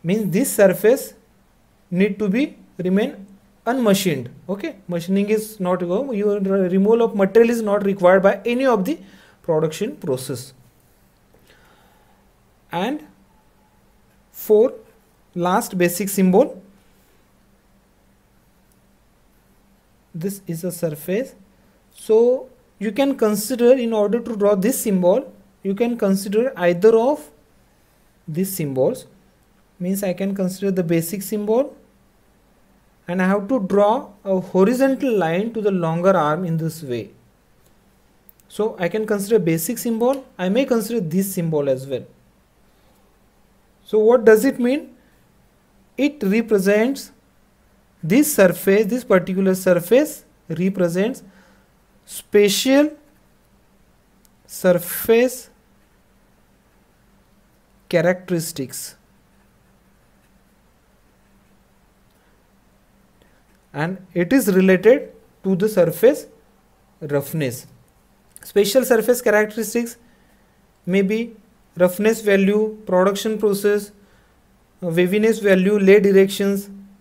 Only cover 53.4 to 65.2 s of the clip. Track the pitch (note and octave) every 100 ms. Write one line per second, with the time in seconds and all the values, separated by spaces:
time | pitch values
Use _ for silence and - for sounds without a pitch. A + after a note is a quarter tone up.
53.4 | _ _ _ _ _ _ _ _ _ _
54.4 | _ - F#3 F3 E3+ - - A3+ B3 B3+
55.4 | - _ _ _ _ _ _ _ _ _
56.4 | _ _ _ _ _ _ _ _ _ _
57.4 | _ _ _ _ _ F3 E3+ F3+ - E3+
58.4 | E3 - B2+ - - - _ _ _ _
59.4 | _ _ _ _ _ _ _ _ _ _
60.4 | _ _ _ _ _ _ _ _ _ _
61.4 | _ _ _ _ _ _ _ _ _ _
62.4 | _ _ _ _ _ _ _ _ _ _
63.4 | _ _ _ C#3+ D#3+ F#3+ - F3 F3 C4+
64.4 | G3 F#3 F#3 F#3 G#3+ C#4+ - -